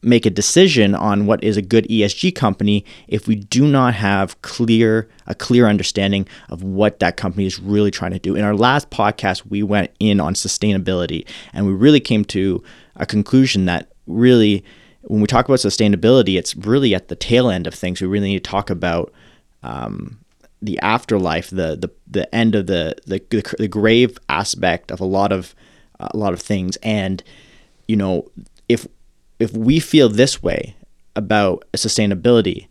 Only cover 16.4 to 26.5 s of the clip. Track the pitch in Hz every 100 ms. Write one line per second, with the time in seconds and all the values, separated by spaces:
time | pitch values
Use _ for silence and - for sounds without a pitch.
16.4 | - - 104 131 135 92 - - - 117
17.4 | 123 92 82 - 90 90 92 101 101 98
18.4 | - 98 - 87 87 85 - _ _ _
19.4 | _ _ 64 64 57 50 - - _ _
20.4 | _ _ 107 90 98 117 - 107 90 80
21.4 | - 95 82 78 - _ _ 101 - 113
22.4 | 113 107 92 90 80 - - 98 _ 110
23.4 | - - 107 104 110 113 123 - _ 76
24.4 | 98 - 92 85 - 90 95 95 101 98
25.4 | 87 _ _ _ _ _ - - 101 90
26.4 | -